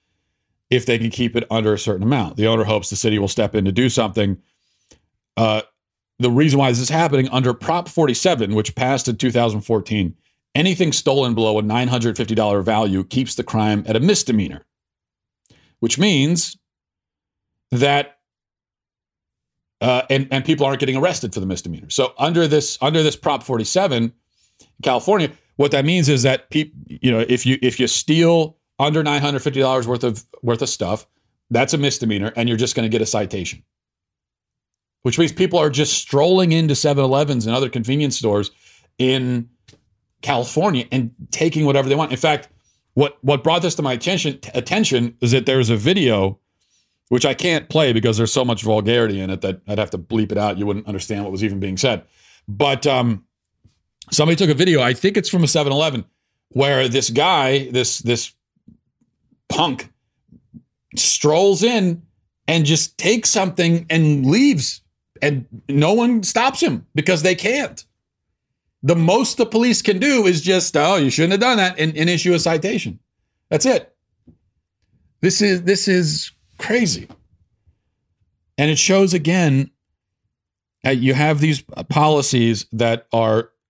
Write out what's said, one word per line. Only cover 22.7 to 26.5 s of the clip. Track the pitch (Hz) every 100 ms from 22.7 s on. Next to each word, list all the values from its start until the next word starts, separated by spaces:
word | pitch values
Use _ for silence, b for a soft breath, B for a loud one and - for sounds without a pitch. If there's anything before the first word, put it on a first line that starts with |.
| -
under | 139 160
this | 151 -
Prop | 156 143
forty-seven, | - 120 110 185 190 120 117 - _ b b b b b
California, | 139 123 - 202 147 B B B
what | 143
that | 143 143
means | 180 143
is | 139
that | 131 131
peop-, | -